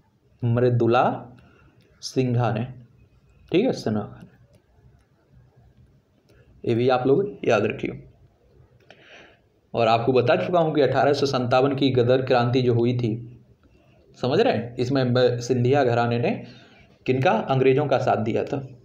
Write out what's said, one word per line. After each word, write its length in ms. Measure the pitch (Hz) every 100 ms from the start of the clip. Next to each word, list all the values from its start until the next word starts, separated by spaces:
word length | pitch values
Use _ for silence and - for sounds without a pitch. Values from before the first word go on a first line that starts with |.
| _ _ _ -
मृदुला 600 | 120 120 123 120 113 120 180 - - - - _ _ _ _ _
सिंघा 480 | - 131 127 120 117
ने, 120 | 113 123 - - _ _ _ _ _ -
ठीक 120 | 170
है, 80 | 254
सिन्हा 300 | 233 - 107 101
ने, 140 | - - _ _ _ _ _ - _ _ _ _ - _ _ - _ - _ _ _ _ _ _ -
ये 100 | 127
भी 140 | 117 123
आप 180 | 127 131
लोग 320 | 143 - -
याद 200 | - 110
रखिए। 380 | 107 - - - - _ _ _ _ _ _ _ _ - - - - _ _ _ _
और 140 | 120 113
आपको 240 | 117 123
बता 240 | 127 120 175
चुका 240 | 180 180
हूँ 140 | 160
कि 60 | 151
अठारह 320 | - 135 127
सौ 140 | 147 139
संतावन 460 | 131 120 131 139 139
की 140 | 135
गदर 300 | 120 117 127
क्रांति 400 | 131 123 123 127
जो 120 | 123
हुई 220 | 117 120 120
थी, 140 | 117 107 - - _ _ _ _ _ _ _ -
समझ 220 | 123 160
रहे 120 | 247
हैं, 240 | 117 110 -
इसमें 360 | 123 139 127
ब-, 240 | 123 123 120
सिंधिया 460 | - 123 123 143
घराने 340 | 127 117 120 117
ने 120 | 151 269 - - - - - _ -
किनका, 240 | 135 165
अंग्रेज़ों 560 | 214 - 135 131 135 139
का 120 | 127
साथ 240 | 107 104
दिया 200 | 110 107
था। 220 | - 139 - -